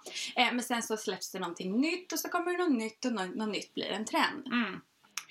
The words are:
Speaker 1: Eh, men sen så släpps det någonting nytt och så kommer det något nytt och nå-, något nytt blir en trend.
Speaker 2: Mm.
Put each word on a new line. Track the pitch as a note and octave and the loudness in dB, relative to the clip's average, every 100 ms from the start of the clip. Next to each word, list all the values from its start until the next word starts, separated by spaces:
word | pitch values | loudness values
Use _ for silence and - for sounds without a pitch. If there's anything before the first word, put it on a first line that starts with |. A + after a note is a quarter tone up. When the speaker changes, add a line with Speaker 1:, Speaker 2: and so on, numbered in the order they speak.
| - - - - | -8 -6 -2 2
Speaker 1:
Eh, | A#3 | 4
men | A#3+ | 4
sen | A#3+ A#3+ | 0 0
så | A3+ A3 | 0 -2
släpps | A3 F#3 - | -2 -4 -6
det | F#3+ | -4
någonting | F3+ E3+ F#3 G#3+ | -4 -4 0 2
nytt | D4+ F#4 F#4 | 2 0 -4
och | E4 | -4
så | - | -2
kommer | F4 F4 | 0 0
det | F4+ | 2
något | F4+ B3 | 4 4
nytt | A3 - | 2 -2
och | B3+ | -2
nå-, | A3+ F#3 | 0 -2
något | F#3 G#3+ | -2 -2
nytt | F#3+ - | -2 -4
blir | - D3+ | -4 -2
en | F#3+ | -2
trend. | A3 E4 B3+ D4 B3 | 0 2 2 0 -2
Speaker 2:
Mm. | A#3 G#3+ F#3 - _ _ - - | 0 0 -2 -12 _ _ -12 -10